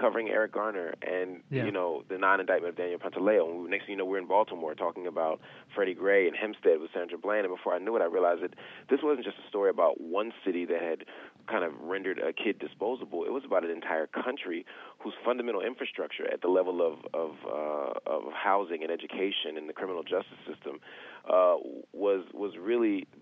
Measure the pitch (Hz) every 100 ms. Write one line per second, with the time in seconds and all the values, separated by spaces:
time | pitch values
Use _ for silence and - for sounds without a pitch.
0 | 117 110 107 104 107 107 107 98 82 -
1 | - 90 92 87 - 135 110 95 87 71
2 | 69 92 95 95 92 87 87 85 87 87
3 | 95 95 98 104 82 87 85 98 101 98
4 | 92 98 87 98 107 90 78 78 87 90
5 | 87 82 80 - - - - - 95 82
6 | 95 98 85 76 107 - 92 78 82 92
7 | 85 82 98 107 95 90 98 90 101 113
8 | 85 90 87 85 90 - - - - 139
9 | 151 131 101 - - 101 98 85 80 -
10 | 80 95 113 - 95 87 85 85 85 80
11 | - - - - - 110 82 58 80 95
12 | 95 - 82 - 107 - 76 - 107 127
13 | - 85 85 156 - 95 85 82 82 80
14 | 76 - 127 139 90 85 - - - -
15 | 110 - 117 123 120 101 107 - 135 -
16 | 76 - - - 87 92 90 87 82 73
17 | - 82 80 71 52 69 76 76 69 -
18 | - 73 73 - 101 98 87 80 80 82
19 | 78 113 98 101 76 78 78 - 95 87
20 | 76 90 - - - 76 - 69 - -
21 | - - - 92 90 80 67 - - 85
22 | 101 95 82 - 101 82 98 120 110 95
23 | - -